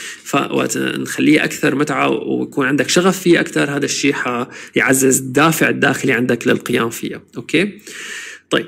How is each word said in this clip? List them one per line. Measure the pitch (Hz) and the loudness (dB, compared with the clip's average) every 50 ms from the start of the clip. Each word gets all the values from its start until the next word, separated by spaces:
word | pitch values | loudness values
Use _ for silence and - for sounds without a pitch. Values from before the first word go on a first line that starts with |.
| - - - - - | -14 -14 -16 -16 -10
فوقت | - - 139 135 - - 135 131 127 127 131 | -4 -2 -2 -2 0 -2 -2 0 0 -2 -2
نخليها | 135 - - - 131 131 - - 135 139 151 147 - | -2 -2 -4 -4 -6 -6 -4 0 4 4 4 4 4
أكثر | 156 - - - 147 - | 0 -4 -2 0 0 2
متعة | - 147 - 139 131 139 139 | 2 0 0 0 0 0 0
ويكون | 139 131 - 139 131 123 - - - - 135 127 | 0 -2 -2 -2 -2 -2 -4 -4 -2 -2 0 2
عندك | 143 139 - - | 2 2 2 2
شغف | - 180 175 190 180 185 | 2 4 4 4 2 2
فيها | - 175 170 156 | 4 4 4 4
أكثر، | 143 - - 156 147 143 143 139 | 4 0 0 0 0 0 0 -2
هذا | 139 | -2
الشيء | 131 - - - 139 139 | -2 -2 0 0 0 0
حيعزز | - - 127 123 120 120 - - - - - - 117 104 120 131 131 131 135 131 131 | 0 -2 -4 -2 -4 -4 -6 -10 -16 -12 -4 -2 0 2 2 2 4 4 4 4 2
الدافع | 135 131 127 139 147 165 160 - 151 117 | 0 0 2 4 4 4 4 4 2 0
الداخلي | 123 131 127 143 139 - - 139 | 2 2 2 2 0 0 0 0
عندك | 131 113 123 127 123 120 - 123 | 0 2 2 0 0 0 2 0
للقيام | - - - - 123 123 117 117 | 0 0 0 -2 0 0 0 -2
فيها. | 113 - - - - - - _ - 123 | -4 -6 -8 -8 -10 -10 -16 _ -14 -14
أوكي؟ | 113 - - 151 185 208 190 - - - - - - - - - - - - - _ - | -8 -2 0 0 0 0 -4 -10 -16 -18 -16 -14 -14 -12 -12 -12 -14 -14 -16 -16 _ -2
طيب، | - - - | -2 -2 -2